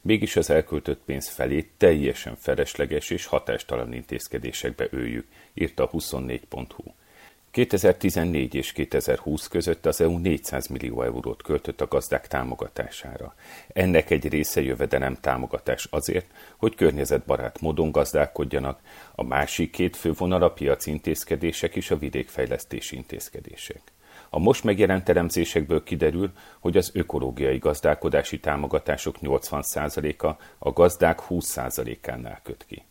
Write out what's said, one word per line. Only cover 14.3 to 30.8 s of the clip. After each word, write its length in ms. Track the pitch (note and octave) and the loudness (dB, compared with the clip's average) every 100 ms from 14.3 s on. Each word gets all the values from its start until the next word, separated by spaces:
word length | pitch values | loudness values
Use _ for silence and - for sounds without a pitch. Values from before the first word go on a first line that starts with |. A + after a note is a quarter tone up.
| D2+ D2+ - | 0 0 0
jövedelem 540 | C2+ B1 C2+ C2 C2+ C2 | 0 0 0 2 0 -2
támogatás 680 | - C2 B1+ - - B1+ - | 0 0 -2 -4 -2 -4 -2
azért, 360 | D2+ - F2+ - - - - | -4 -2 -2 -4 -18 -20 -2
hogy 180 | A2 | -2
környezetbarát 880 | - E2 C#2+ C2+ C#2+ - C2+ A#1+ - | 4 4 4 0 0 2 -2 -2 -4
módon 300 | D#2 D2+ D#2+ | -2 0 2
gazdálkodjanak, 920 | D2+ C#2+ D2+ D2 - C#2 C#2+ C2 C#2 - - - | 2 2 2 0 -2 -4 -2 -4 -8 -14 -20 -16
a 80 | - | -8
másik 480 | B1 C2+ D2 - E2 | -2 0 0 -2 -4
két 260 | - F2 - | 0 -2 0
fő 160 | E2+ | -4
vonal 300 | D2+ F2+ F#2 | -2 0 4
a 80 | E2+ | 4
piaci 400 | - C#2+ C#2 - | 2 0 0 -2
intézkedések 840 | D2+ - D#2 - D#2+ E2 - E2+ - | -4 -4 -4 -2 -2 -2 -2 -4 -4
és 140 | - | -2
a 80 | E2 | -2
vidékfejlesztési 1000 | C#2+ C2 B1+ - B1+ B1+ - - - C2 | -2 -4 -6 -4 -4 -4 -6 -10 -8 -12
intézkedések. 840 | C2 - - - - - - - _ _ _ - - | -12 -12 -12 -14 -16 -16 -14 -16 _ _ _ -20 -6
A 60 | D2+ | 2
most 260 | F#2 - | 4 4
megjelent 440 | A#2 G2 G2 F#2+ F2+ | 2 4 6 4 4
elemzésekből 760 | F2 E2+ F2 E2 E2+ D2 D#2+ | 2 4 0 0 0 0 -2
kiderül, 500 | - D2+ D#2 E2+ G2 F2+ - - | 0 0 0 2 -4 -6 -20 -6
hogy 160 | - F2 | 2 2
az 140 | - | 2
ökológiai 640 | - E2+ D2 C2 B1+ C2+ C2 | -2 -2 -2 -4 -2 0 2
gazdálkodási 840 | D2+ D2 E2 D2+ D#2 C#2+ C#2+ D2+ | 0 2 2 2 2 2 0 -4
támogatások 800 | - D2 C#2+ D2+ - C#2+ - - | -2 -2 0 -2 -2 -4 -4 -6
nyolcvan 420 | D2 C2+ - D2 | -2 -2 -2 -6
százaléka 760 | C#2+ - D2 D#2 D2+ D2+ D#2+ D#2 - - | -4 -4 -4 -2 -4 -2 -2 -4 -12 -6
a 120 | - | -4
gazdák 500 | C#2 | 6